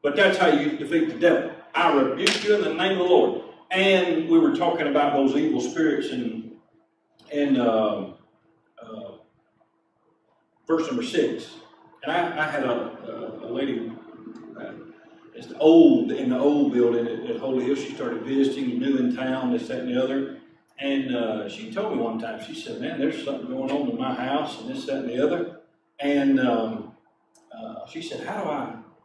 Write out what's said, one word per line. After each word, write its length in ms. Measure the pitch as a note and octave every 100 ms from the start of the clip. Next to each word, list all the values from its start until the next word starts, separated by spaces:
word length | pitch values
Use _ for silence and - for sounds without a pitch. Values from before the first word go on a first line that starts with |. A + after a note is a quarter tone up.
But 120 | -
that's 220 | G#3 F#3 -
how 120 | E3+
you 280 | D3 D3 -
defeat 320 | C#3+ E3 D#3+
the 100 | -
devil. 340 | E3+ - - - -
"I 160 | E3 -
rebuke 500 | C#3+ B2+ - G3 A3
you 120 | G#3 G#3
in 40 |
the 140 | D#3
name 260 | D#3+ F#3+ F#3
of 80 | F3
the 60 |
Lord." 280 | F#3 F3+ - - - -
And 600 | F#3 G3 F#3 F3 D#3+ E3
we 100 | E3
were 160 | D3+
talking 320 | - F3 E3 D3
about 260 | C#3+ C#3+
those 220 | C3+ C3+
evil 260 | D3 D#3 B2
spirits 500 | - D#3 D#3 C3+ -
in, 420 | B2 A#2 - - - _ _ _ _ _ _ -
in, 240 | D3 C#3+ B2+
uh, 560 | A#2 A2 G#2+ G2 F#2+ - _ _ _ _ _ -
uh, 300 | A2+ A2 - - _ _ _ _ _ _ _ _ _ _ _ _ _ _ -
verse 180 | D#3+ D#3
number 160 | B2
six. 540 | - D#3 - - - - - - - _
And 80 | C#3
I, 320 | F3 E3+ D3+
I 40 | D3+
had 140 | C#3+
a, 100 | C3 A#2+ - - - - - -
a, 60 | -
a 20 |
lady, 400 | A#2+ C#3 A2+ - - - - - - - -
uh, 140 | - - - - - - -
it's 140 | - -
the 100 | -
old, 540 | D#3 E3 D3 - -
in 180 | - -
the 80 | B2
old 340 | C#3+ D3 B2
building 360 | B2 A#2 A#2 A#2
at, 200 | A2 -
at 100 | A2+
Holy 260 | C3+ B2+
Hill. 100 | A#2+
She 180 | C#3 -
started 300 | - B2 A2+
visiting, 560 | A#2+ C3+ C3+ C#3 B2+ A#2
new 200 | C3+ C3
in 180 | B2 B2
town, 360 | C3 C3 B2+
this, 140 | A#2 -
that, 140 | B2+
and 80 | B2+
the 80 | B2
other. 380 | C3 C#3 C3+ - - _ _ -
And, 380 | C#3 C3+ B2+ A#2+
uh, 320 | A2+ G#2+ G2+
she 240 | - -
told 240 | G3 G#3+ A#2
me 20 |
one 200 | A2+ A2+
time, 200 | A2+ A2 -
she 80 |
said, 260 | G#2 - -
"Man, 200 | C3 -
there's 240 | D3+ -
something 240 | C#3 B2 B2
going 240 | C3 C3+
on 180 | C#3+ B2+
in 80 | A#2
my 160 | B2+
house," 460 | B2+ B2+ C#3+ - -
and 100 | B2
this, 160 | C3+ C3
that, 120 | C3+
and 100 | A#2+
the 120 | B2
other. 420 | D#3 F3 - - _ _ _ -
And, 400 | C#3+ C#3+ C#3 C3
um, 560 | B2+ A#2 A2 - - - _ _ _ _ _
uh, 320 | A3+ A3+ - -
she 140 | E3
said, 240 | - -
"How 200 | A3 G#3
do 40 | E3+
I?" 280 | C#3+ A2+ A2+ - _